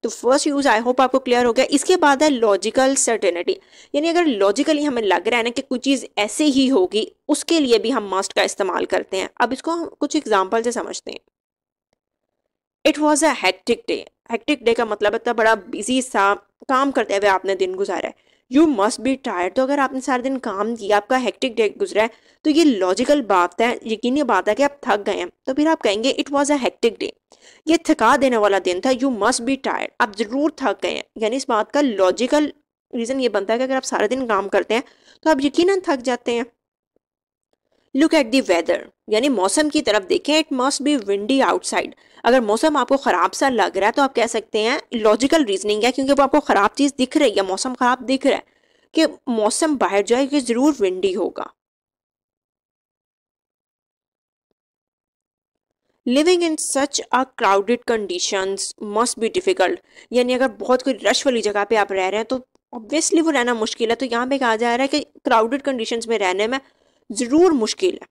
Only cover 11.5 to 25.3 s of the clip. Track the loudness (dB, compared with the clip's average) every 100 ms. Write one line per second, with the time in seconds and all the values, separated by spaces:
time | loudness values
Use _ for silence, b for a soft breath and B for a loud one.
11.5 | _ _ _ _ _ _ _ _ _ _
12.5 | _ _ _ 0 2 2 4 2 2 -2
13.5 | -2 -2 -4 -2 -6 -8 _ _ -8 -4
14.5 | -2 0 0 -2 0 -2 -2 -2 0 2
15.5 | 2 -4 -10 -2 -2 0 0 0 0 _
16.5 | _ -4 0 0 0 -2 0 2 2 0
17.5 | -2 -2 -2 -4 -4 -6 -12 _ _ _
18.5 | 2 4 4 0 0 -4 -4 -4 -4 -2
19.5 | -2 0 0 -2 -2 -2 -2 -2 -4 -6
20.5 | -4 -4 -4 0 0 2 -2 -2 -4 -4
21.5 | 0 -2 -2 -4 0 -2 b b b 0
22.5 | 4 4 4 0 0 2 0 2 2 2
23.5 | 0 -2 -2 -6 -4 -2 0 2 0 0
24.5 | 0 0 -2 -2 -2 -2 -4 -6